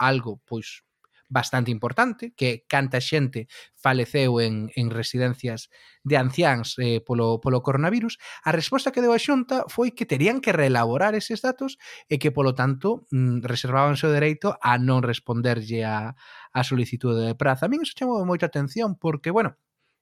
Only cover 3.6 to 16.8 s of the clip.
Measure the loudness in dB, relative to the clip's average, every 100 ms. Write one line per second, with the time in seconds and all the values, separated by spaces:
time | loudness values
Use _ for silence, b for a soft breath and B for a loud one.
3.6 | B _ 2 2 0 2 2 2 0 -2
4.6 | -4 -2 -2 -2 -4 -2 -2 -2 -6 -8
5.6 | -14 b b b 0 2 2 2 2 2
6.6 | -2 -2 0 0 0 0 2 0 0 0
7.6 | 0 0 0 0 -4 -8 B B -2 -2
8.6 | 0 -2 0 0 2 2 2 0 0 -6
9.6 | -4 -2 -2 -2 -4 2 2 2 0 2
10.6 | 4 4 2 2 0 0 -4 -4 -2 -2
11.6 | -8 -10 B B _ 0 0 2 2 2
12.6 | 0 0 -2 -2 _ 0 2 0 -2 -4
13.6 | 0 2 2 2 2 2 2 0 -2 0
14.6 | 2 2 4 4 2 -2 -4 -2 0 0
15.6 | -2 -4 -2 -4 -6 -12 -20 -20 -6 -4
16.6 | 0 0